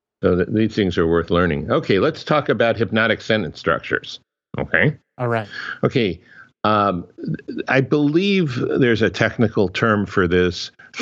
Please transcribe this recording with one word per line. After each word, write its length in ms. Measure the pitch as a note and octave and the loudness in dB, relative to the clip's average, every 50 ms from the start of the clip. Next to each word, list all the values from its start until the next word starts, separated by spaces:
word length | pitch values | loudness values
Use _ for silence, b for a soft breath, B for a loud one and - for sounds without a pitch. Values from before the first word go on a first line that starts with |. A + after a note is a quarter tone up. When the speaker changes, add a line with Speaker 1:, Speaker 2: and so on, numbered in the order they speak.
| _ _ _ _ - | _ _ _ _ 0
Speaker 1:
So 140 | F#2+ F2+ | 2 2
th-, 120 | F2 F2+ - | 2 0 0
these 240 | - G#2+ A2 G#2+ A2 | 2 0 0 0 0
things 220 | - G#2 F#2 E2+ | 0 -2 0 0
are 100 | G2 E2+ | 0 2
worth 240 | E2 E2 E2+ D#2+ - | 2 2 0 0 0
learning. 400 | E2+ F2 F2+ F2 D2+ C#2+ D2 D#2 | 0 2 2 2 0 -2 -2 -2
Okay, 280 | A#2+ D#3+ - - A2 F#2+ | -2 -2 0 0 0 2
let's 260 | G2 D3+ D#3+ - - | 2 0 -2 -4 -4
talk 240 | - D#3 D3+ C3+ - | 0 0 0 0 0
about 280 | C3+ G#2 A#2 A#2 A2 | 0 0 2 0 0
hypnotic 440 | G#2 A2+ F#2 A2+ A2 A2 A2+ G#2 - | 0 -2 -2 0 0 2 2 0 -2
sentence 380 | - - A2+ G#2+ F2 D2+ D#2+ - | -2 -2 -2 -2 -2 -4 -8 -6
structures. 600 | - E2 D#2 A#1+ - - - - - - - - _ _ _ _ _ _ - - | -2 -2 -2 -2 -2 -4 -4 -4 -4 -6 -16 -18 _ _ _ _ _ _ -8 -8
Okay? 380 | C#2+ D2 - D#2+ F2 D3 D3 - _ _ _ - | -6 0 0 2 2 2 0 -2 _ _ _ -8
Speaker 2:
All 100 | B2+ A#2+ | -4 -2
right. 200 | A#2 A2+ G#2+ G#2 B B B B B B B | -2 -4 -4 -6 B B B B B B B
Speaker 1:
Okay. 360 | B2 - C3+ A#2 F#2+ E2 - B B B B B B B _ - | 0 0 2 0 0 -2 -6 B B B B B B B _ -2
Um, 420 | G#2+ G#2+ G#2 G2+ G2+ F#2 F2 F2 - - - D#4+ A#3+ - - - - B3 - - - | 0 2 2 2 2 0 -2 -6 -10 -14 -12 -8 -8 -8 -8 -8 -10 -10 -8 -4 0
I 120 | B2+ C3+ | 2 2
believe 720 | C3+ - - D3+ D3 D3 D3 E3 G3 G3+ G3+ F#3+ F3+ D3 B2 B2 - - - - | 2 2 0 2 2 2 2 2 2 2 2 2 0 0 -2 -4 -4 -2 2 2
there's 240 | C#3 A#2+ A2+ G2 A2 | 4 4 4 4 2
a 80 | G2 | 0
technical 580 | - - A#2 G#2+ - - A#2+ G#2 - - G#2 F2+ | 2 2 0 0 2 2 0 0 2 0 0 0
term 380 | - - - A2+ G#2+ G#2 G2+ | 0 0 2 2 2 2 0
for 200 | F2+ - - F#2 | -2 0 0 0
this. 440 | E2+ F2 F2+ - A2 F2 - - - - | 2 4 2 2 2 0 -4 -10 -14 -14
<laughs> 40 | B B B B - | B B B B 0